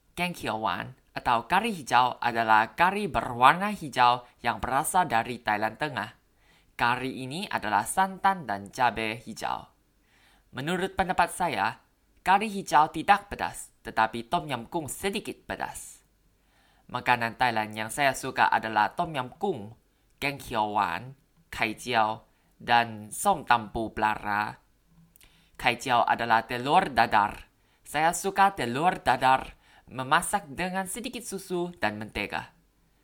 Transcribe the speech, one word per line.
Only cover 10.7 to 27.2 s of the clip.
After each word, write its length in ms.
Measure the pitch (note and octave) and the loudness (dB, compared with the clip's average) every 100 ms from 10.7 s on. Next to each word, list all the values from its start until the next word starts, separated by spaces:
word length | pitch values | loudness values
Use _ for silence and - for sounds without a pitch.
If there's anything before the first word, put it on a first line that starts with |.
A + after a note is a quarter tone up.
| F3+ F#3 | -4 -4
pendapat 400 | - F#3 F3+ F3 | -2 -2 2 0
saya, 480 | - F3 G#2+ G#2 - _ _ _ _ | 0 -4 0 -2 -4 _ _ _ _
kari 240 | - F#3+ A3 | 2 2 2
hijau 480 | G3 D#3 D#3 D#3 | -6 2 4 4
tidak 400 | D#3+ C3+ G2+ - | 2 2 2 0
pedas, 400 | - F2+ - - _ | -8 -8 -8 -16 _
tetapi 480 | A2+ A2 A2 A#2 A#2 | -8 0 0 0 -4
Tom 160 | F3 D#3 | -4 -2
Yam 240 | A#2+ A2+ | -8 -6
Goong 160 | E3+ C#3 | -6 -6
sedikit 560 | - G3+ G3+ - - | -6 -4 -4 -8 -12
pedas. 640 | - F#2+ C2 - - - _ _ _ _ _ _ _ _ - | -10 -8 -8 -10 -16 -20 _ _ _ _ _ _ _ _ -10
Makanan 480 | B2 B2 A#2+ A#2 | -4 2 2 2
Thailand 400 | G#2+ B2 A2+ G#2+ | 0 2 2 -2
yang 160 | G#2+ A2 | -4 -6
saya 240 | D3 C#3+ | 0 0
suka 320 | - C3 B2 A2+ | 0 -4 2 4
adalah 480 | A2+ A2 G#2+ G2+ | 4 0 2 2
Tom 160 | - E3+ | 0 -6
Yam 240 | D3+ B2+ - | -4 -8 -6
Goong, 320 | G3+ C3+ G2+ - _ _ _ - | -6 -6 -8 -18 _ _ _ -8
Geng 160 | C#3 C#3 | -6 -6
Khiao 320 | - A#2 G#2+ | -6 -2 0
Wan, 480 | G#2 F#2 E2+ B2+ C3+ _ _ - | 0 0 -2 -10 -20 _ _ -12
Kai 240 | - A#2 | -4 -4
Jiao, 560 | G#2+ B2 A#2+ A2 A2+ _ _ _ _ | -4 -2 2 2 -2 _ _ _ _
dan 480 | A#2 A#2+ A2+ G#2+ G#2+ | 2 2 2 -4 -14
Som 320 | - G2+ G2 | -4 0 0
Tam 320 | A2+ A#2+ G#2 | 2 0 0
Pu 160 | A#2+ A2 | -4 -4
Pelara. 640 | - G#2+ G#2+ G#2 G#2 G#2+ C3 _ _ _ _ _ _ _ _ _ - | -2 -2 -2 -2 -2 -4 -8 _ _ _ _ _ _ _ _ _ -2
Kai 240 | B2+ A#2+ | 0 0
Jiao 240 | C3+ A#2+ - | 2 2 4
adalah 400 | A2+ A#2 A2+ - | 2 2 2 0
telur 480 | B2 C3 E3+ E3+ | -4 2 4 4
dadar. 560 | A#2 A2+ G#2+ | 2 4 4